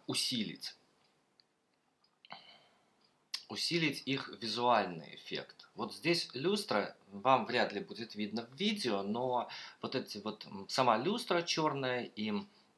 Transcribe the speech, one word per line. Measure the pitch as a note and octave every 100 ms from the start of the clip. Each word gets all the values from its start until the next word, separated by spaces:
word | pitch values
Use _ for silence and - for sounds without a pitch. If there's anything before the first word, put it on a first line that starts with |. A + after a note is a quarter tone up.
| -
усилить. | B2+ - B2 F#2 - - - _ _ _ _ _ _ _ _ _ _ _ _ _ _ - - - - _ _ _ _ _ _ _ - -
Усилить | G#2+ - E3+ D#3 C3+ -
их | C3+ - -
визуальный | A2+ A2+ B2 A2+ F#2+ E2 - D#2
эффект. | - D2 - - - -
Вот | A2+
здесь | - D#3+ E3+ -
люстра, | B2+ E3 G3+ - G#2+ F#2 - -
вам | G2+ B2+ B2+ G#2
вряд | B2 G#2
ли | G2+
будет | - G2+ A#2 G#2+
видно | G#2 A2+ B2
в | C3+
видео, | G#3 G#3 A#2+ G2
но | G2 A#2 B2+ B2 G#2+ - - -
вот | A2+ C3
эти | - G#2
вот, | G#2+ G#2 -
м, | G2 G2
сама | - B2 A2
люстра | D3+ A#3+ - F3
чёрная | E3+ - D#3 C#3 B2+ B2 -
и, | - G#2+
м, | G#2 G2+ _ _